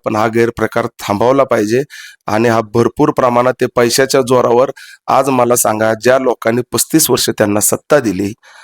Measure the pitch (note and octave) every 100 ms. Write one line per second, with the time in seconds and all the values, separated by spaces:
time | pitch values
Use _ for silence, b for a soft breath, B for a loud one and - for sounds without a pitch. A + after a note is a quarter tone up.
0 | A2+ A2 A2+ A#2 A#2 - A2 A#2 A2+ _
1 | - G2+ A#2 C#3 C3 A#2 G#2 A#2+ C#3+ B
2 | B B - G#2+ A#2 A2+ G#2+ A#2 A2+ -
3 | D3+ - B2+ A#2+ B2+ B2 B2 - A#2+ A#2
4 | C3 C#3 A#2+ B2+ A#2+ A#2+ C#3 - B B
5 | - B2 C#3 B2+ A#2+ B2 A2 G#2+ A2 A2
6 | A#2 C3+ C3 A2+ A2+ A#2+ - A#2 - D#3+
7 | - B2 - A2+ G#2 G#2 - - - D3
8 | A#2 F#2 G2+ - B B